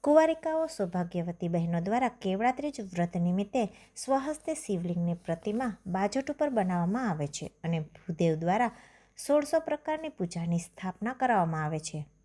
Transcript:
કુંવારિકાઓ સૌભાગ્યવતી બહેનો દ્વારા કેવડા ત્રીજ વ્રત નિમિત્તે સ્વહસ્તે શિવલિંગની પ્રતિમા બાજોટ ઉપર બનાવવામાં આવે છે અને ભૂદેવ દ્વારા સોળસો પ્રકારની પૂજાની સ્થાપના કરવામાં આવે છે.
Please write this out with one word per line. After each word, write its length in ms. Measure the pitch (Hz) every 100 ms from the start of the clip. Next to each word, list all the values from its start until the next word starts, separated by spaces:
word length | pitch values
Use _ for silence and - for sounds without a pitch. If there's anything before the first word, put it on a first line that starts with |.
કુંવારિકાઓ 640 | 285 302 320 320 320 320 320
સૌભાગ્યવતી 800 | - 190 180 175 175 170 170 175
બહેનો 300 | 170 170 170
દ્વારા 320 | 175 233 247 -
કેવડા 280 | 190 190 240 254
ત્રીજ 220 | 294 269 196
વ્રત 260 | 175 170 175 175
નિમિત્તે 340 | 180 202 262 208 - - -
સ્વહસ્તે 540 | - 269 269 302 -
શિવલિંગની 600 | 320 - 190 175 175 170 170 -
પ્રતિમા 500 | 165 214 214 254 190 -
બાજોટ 340 | 180 202 269 269
ઉપર 180 | 285 294
બનાવવામાં 580 | 233 185 175 175 220 240
આવે 200 | 156 147
છે 180 | - 160 _
અને 160 | 165 165 151
ભૂદેવ 420 | - - 165 170 156
દ્વારા 340 | 165 202 240 - - - _ -
સોળસો 420 | - 294 285 330
પ્રકારની 560 | 320 294 - 311 320 -
પૂજાની 420 | 175 170 170 170 -
સ્થાપના 480 | - 185 - 220
કરવામાં 500 | 262 254 214 170 160
આવે 160 | 151 160
છે. 240 | 156 156 147 _